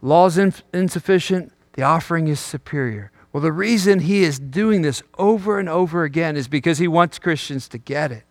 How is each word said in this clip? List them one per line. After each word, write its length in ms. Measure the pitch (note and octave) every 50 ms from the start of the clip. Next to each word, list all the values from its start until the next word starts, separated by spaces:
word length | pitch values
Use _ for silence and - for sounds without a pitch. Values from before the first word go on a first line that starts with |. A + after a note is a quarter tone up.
"Law's 360 | - B2+ D3 E3+ F3+ F#3 E3 F3
in-, 160 | G3 G3 - - - _ -
insufficient, 760 | F3 F#3 F3+ - F3 - - G3 F#3 - - F#3+ F#3 E3 - _ _ _ _ _
the 100 | - C3
offering 440 | C#3 D#3 E3 D#3 - E3+ E3 D#3+ D#3
is 120 | D3+ C#3
superior." 720 | - - - C#3+ _ - - D3 C3+ B2 A2 G#2 G2+ G2+ _ _ _ _
Well, 100 | _ C#3+
the 100 | C#3+ D#3+
reason 480 | D#3 D#3+ G3 G#3+ A#3 A3 F3+ G3 G3+ F#3+
he 240 | D3+ D#3 G3 G3+ F#3+
is 160 | E3 C#3+ C3
doing 420 | C#3 C3+ C3 F3 G#3 A3 G#3+ G3
this 220 | E3 D3 C3 - - _ _ -
over 420 | F#3 G3+ A3+ A3 F#3 G#3 G#3 G3
and 100 | G3 F3
over 340 | D#3+ F3 F#3 F3 D#3 F3 E3
again 320 | D3+ C#3 E3 E3 E3 D3+
is 120 | D3 C3+ B2
because 320 | D3 D3+ B2 E3 E3 C#3
he 80 | F3 F3
wants 320 | D#3 E3+ E3+ E3+ - -
Christians 480 | - F3 E3 D3 - - C#3+ C3+ B2 -
to 80 | - A#2+
get 340 | A#2 - C3+ C#3+ D3+ D3
it. 120 | B2 A2+ _ _